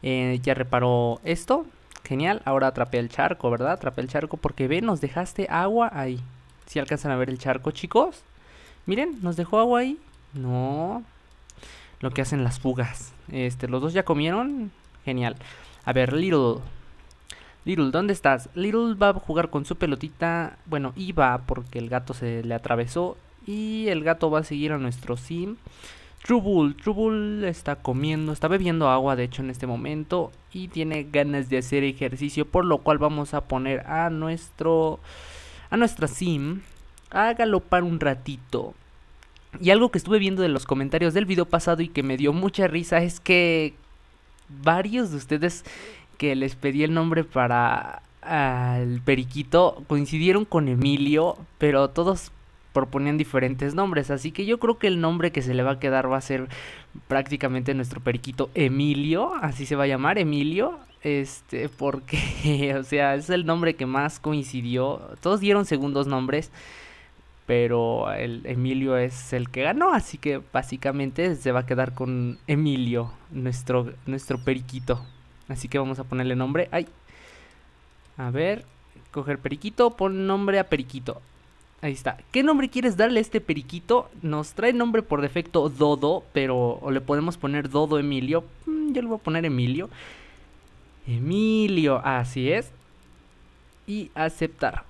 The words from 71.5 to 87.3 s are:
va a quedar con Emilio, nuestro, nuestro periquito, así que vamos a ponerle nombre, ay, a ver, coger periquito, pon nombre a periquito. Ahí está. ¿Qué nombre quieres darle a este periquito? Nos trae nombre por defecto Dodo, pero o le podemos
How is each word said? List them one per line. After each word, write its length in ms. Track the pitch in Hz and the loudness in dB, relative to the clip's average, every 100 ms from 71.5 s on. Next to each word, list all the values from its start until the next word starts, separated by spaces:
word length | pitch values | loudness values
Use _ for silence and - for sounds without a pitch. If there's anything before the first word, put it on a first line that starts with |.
va 80 | 123 | 0
a 60 | 127 | 0
quedar 280 | 127 127 | 0 0
con 440 | 127 127 127 123 123 - | -2 -4 -2 -2 -4 -2
Emilio, 640 | 147 156 135 120 120 117 - - | 2 2 2 0 0 -2 -10 -12
nuestro, 600 | 139 127 127 - 127 120 127 | -6 -4 -4 0 0 0 -8
nuestro 340 | - 135 - 131 | -8 -8 -4 -4
periquito, 600 | 127 131 127 127 127 123 - - - - - | -2 -2 -4 -10 -4 -4 -4 -20 -20 -20 -12
así 220 | 127 120 | -10 -4
que 100 | 139 | -2
vamos 220 | 135 131 | -2 -4
a 40 | |
ponerle 300 | 127 127 127 | -6 -2 -2
nombre, 340 | 127 127 151 175 | 0 0 0 0
ay, 160 | 175 165 - - - - - - - - _ - - - - | -2 -4 -12 -20 -20 -20 -20 -20 -20 -20 _ -20 -20 -20 -10
a 140 | 127 | -4
ver, 340 | 131 170 214 - - - - - | -2 0 -2 -8 -20 -20 -20 -12
coger 260 | - 139 139 | -8 -4 -4
periquito, 520 | 139 147 - - 240 | -4 -6 -8 2 2
pon 360 | 233 190 190 190 | 4 -2 0 0
nombre 320 | 196 202 196 | 0 2 2
a 100 | 185 | 2
periquito. 540 | 151 123 131 123 - - - - - _ _ | -2 -2 -8 -10 -10 -14 -20 -20 -20 _ _
Ahí 80 | 151 | -6
está. 240 | 135 131 - - | -4 -4 -6 -4
¿Qué 100 | 247 | 2
nombre 280 | 277 294 262 | 4 4 2
quieres 260 | 247 247 180 | 0 0 2
darle 220 | 226 240 | 4 4
a 20 | |
este 220 | 220 220 | 2 -2
periquito? 640 | - 151 127 170 - 147 - - | -2 -4 -4 -14 2 2 2 -8
Nos 320 | 160 151 147 | -4 -4 -4
trae 180 | - 226 | 0 2
nombre 300 | 240 240 226 | 4 2 2
por 180 | 214 147 | 2 0
defecto 480 | 139 175 170 170 147 | 0 -2 2 2 2
Dodo, 560 | 135 147 143 143 180 - | 4 4 4 2 0 0
pero 460 | 147 135 127 120 117 | 0 2 2 2 0
o 100 | 139 | -2
le 120 | 135 | -2
podemos 340 | 127 143 165 | 0 0 0